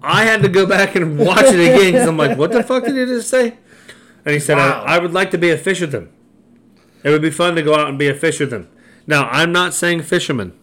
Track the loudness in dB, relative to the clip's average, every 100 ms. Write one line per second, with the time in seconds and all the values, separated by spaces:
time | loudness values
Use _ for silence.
0 | -2 0 2 2 2 2 2 0 0 -2
1 | -4 0 0 4 4 6 4 6 4 4
2 | 0 0 -2 0 0 0 0 -2 -2 -4
3 | -2 -4 -2 0 0 -4 _ -20 -20 -20
4 | _ _ -4 -2 0 2 2 -2 0 -2
5 | 0 -2 -2 0 0 0 -2 -4 -4 -8
6 | -10 _ _ _ _ _ _ _ _ _
7 | 0 0 0 -2 -2 0 0 0 0 -2
8 | -2 0 -2 -2 -4 -6 -12 _ _ _
9 | -2 -2 0 -2 0 0 -2 -2 -2 -2
10 | -2 -4 -2 -6 -6 -14